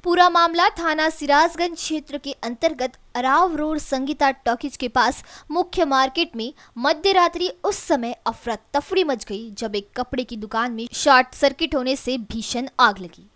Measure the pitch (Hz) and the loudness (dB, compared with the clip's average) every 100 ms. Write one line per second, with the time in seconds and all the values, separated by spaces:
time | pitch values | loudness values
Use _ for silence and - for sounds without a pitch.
0 | 359 349 359 339 339 330 370 - 339 311 | 2 6 6 6 2 4 2 2 -4 0
1 | 311 311 285 285 330 330 349 339 - 311 | 0 -2 2 4 4 2 -4 -4 -6 -6
2 | 294 269 269 269 233 240 330 269 254 - | -6 -10 -10 -10 -10 -2 -2 -2 -6 -8
3 | _ 240 254 285 370 311 302 311 - 262 | _ -4 0 2 2 0 -4 -4 -4 -4
4 | 277 302 247 269 - 247 285 - 247 247 | -4 0 0 0 -2 -2 -6 -8 -4 2
5 | 226 277 - - - 320 349 - 320 269 | 2 0 -8 -20 -6 -4 -2 0 0 2
6 | 269 277 339 233 226 302 - - 262 311 | 0 0 -4 -4 -10 -12 -20 -4 -2 0
7 | 392 370 349 339 359 - - - - 294 | 2 4 2 0 -6 -4 -4 -2 0 -2
8 | 233 247 - 233 - 214 _ 285 - 381 | -2 -6 -8 -8 -8 -8 _ -6 -2 -2
9 | 330 247 - 202 226 202 226 208 202 - | 0 -2 -6 -10 -10 -8 -6 -6 -8 -8
10 | 247 254 254 226 208 226 247 226 240 - | -6 -4 -6 -8 -6 -4 -4 -4 -8 -2
11 | 302 262 254 - 285 269 320 294 254 269 | 6 6 6 2 0 2 -2 -2 -2 -2
12 | - 254 208 226 214 240 262 - 240 202 | -2 -6 -6 -10 -6 -6 -6 4 4 4
13 | 175 - 185 | -10 -16 -20